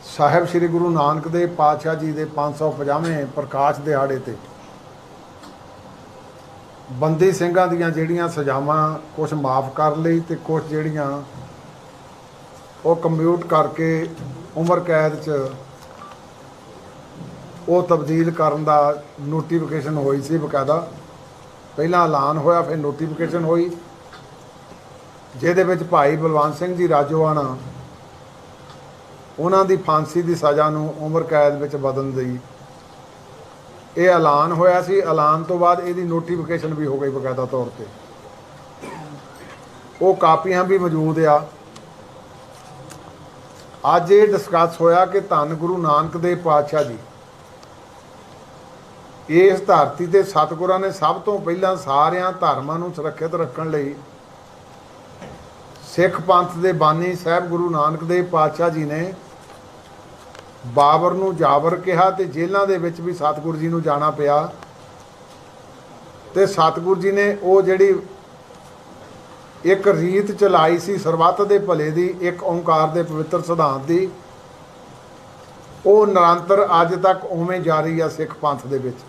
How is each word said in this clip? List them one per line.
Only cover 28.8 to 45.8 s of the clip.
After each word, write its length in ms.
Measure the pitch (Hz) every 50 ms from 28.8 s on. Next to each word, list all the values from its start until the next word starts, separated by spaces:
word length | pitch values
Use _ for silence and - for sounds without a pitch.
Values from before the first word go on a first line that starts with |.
| - - - - - - - - - - - -
ਉਹਨਾਂ 260 | 151 175 190 190 190
ਦੀ 120 | 180 190 175
ਫਾਂਸੀ 440 | - - 156 156 151 143 - 175
ਦੀ 120 | 175 165 175
ਸਜ਼ਾ 340 | 160 151 151 147 147 151 151
ਨੂੰ 240 | 151 151 151 156 143 -
ਉਮਰ 220 | 151 156 156 165 160
ਕੈਦ 320 | - 160 147 147 147 143
ਵਿੱਚ 180 | 139 147 143 143
ਬਦਲਣ 340 | 143 135 135 131 135 139 135
ਦੀ 260 | 131 131 127 127 123 123 120 - - - - - - - - - - - - - - - - - - - - - - - - - - - - - -
ਇਹ 120 | 165 170 185
ਐਲਾਨ 440 | 180 170 165 151 143 143 151 170
ਹੋਇਆ 280 | 175 160 175 180 180 180
ਸੀ। 160 | 170 160 196 190
ਐਲਾਨ 420 | 185 165 160 160 - 151 156 160
ਤੋਂ 160 | 165 151 180 175
ਬਾਅਦ 220 | 175 175 175 180
ਇਹਦੀ 220 | 175 180 175 180 180
ਨੋਟੀਫਿਕੇਸ਼ਨ 680 | 175 165 165 165 170 175 170 160 147 170 160 - 156 156
ਵੀ 120 | 147 156
ਹੋ 120 | 139 135 135
ਗਈ 100 | 143 139
ਬਕਾਇਦਾ 340 | 135 135 127 131 127 127 127
ਤੌਰ 240 | 123 139 131 120 120
'ਤੇ, 160 | 120 - 110 104 - - - - - - - - - - - - - - - - - - - - - 165 156 147 147 139 - - - - - - - - - - - - - - - -
ਉਹ 140 | 170 185 190
ਕਾਪੀਆਂ 480 | 185 185 160 156 156 - 190 185 180 185
ਵੀ 140 | 185 196 196
ਮੌਜੂਦ 400 | 180 175 160 160 156 160 156 160
ਆ। 240 | 160 151 147 147 147 - - - - - - - - - - - - - - - - - - - - - - - - - - - - - - - - - - - - - - - - - - - - - - - - 139 156
ਅੱਜ 160 | 175 165 165
ਇਹ 140 | 202 208 208
ਡਿਸਕਸ 540 | 208 202 190 202 - 170 165 170 170 165 -
ਹੋਇਆ 240 | 165 170 170 175 185
ਕਿ 140 | 185 190 202
ਧੰਨ 320 | 185 - 175 156 147 151 165
ਗੁਰੂ 240 | 156 165 170 185
ਨਾਨਕ 380 | 180